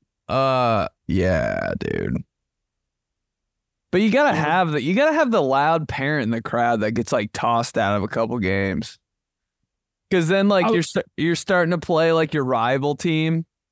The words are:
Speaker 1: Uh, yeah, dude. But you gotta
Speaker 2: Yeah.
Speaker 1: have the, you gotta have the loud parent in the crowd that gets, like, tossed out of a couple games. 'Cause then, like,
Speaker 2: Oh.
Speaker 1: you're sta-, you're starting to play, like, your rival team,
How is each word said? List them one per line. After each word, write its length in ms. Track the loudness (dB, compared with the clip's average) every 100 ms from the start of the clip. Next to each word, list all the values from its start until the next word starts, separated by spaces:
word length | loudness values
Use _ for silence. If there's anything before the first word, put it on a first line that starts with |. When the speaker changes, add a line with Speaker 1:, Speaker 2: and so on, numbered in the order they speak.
| _ _ -4
Speaker 1:
Uh, 580 | -2 0 2 2 0 -2 -6 -4
yeah, 680 | 0 0 0 -2 -4 -6 -4
dude. 440 | -4 -4 -4 -4 -8 _ _ _ _ _ _ _ _ _ _ _ _ _ _ _ _
But 120 | 0
you 80 | 2
gotta 260 | 4 2 2
Speaker 2:
Yeah. 80 |
Speaker 1:
have 280 | 0 0 0
the, 100 | 0
you 120 | 0
gotta 200 | 2 2
have 160 | 2 2
the 120 | 2
loud 460 | 2 2 2 0 -2
parent 360 | -4 -2 0
in 60 | -2
the 120 | -4
crowd 380 | -4 -2 0 0
that 120 | 0
gets, 200 | -2 -2
like, 180 | -2 -2
tossed 460 | -4 -2 -2 -2 -2
out 180 | 0 0
of 60 |
a 60 | -2
couple 300 | -4 -4 -2
games. 600 | -2 0 -2 -4 -8 -14 _ _ _ _ _ _ _ _ _ _ _
'Cause 180 | 0 2
then, 200 | 2 4
like, 180 | 2 2
Speaker 2:
Oh. 60 |
Speaker 1:
you're 80 | 0
sta-, 200 | 0 -4 -6 -4
you're 180 | -2 -2
starting 340 | 0 0 2
to 80 | -2
play, 340 | 0 2 2
like, 220 | 2 0
your 100 | -2
rival 520 | 0 0 2 0 0 -2
team, 500 | 0 0 0 -2 -4 _ _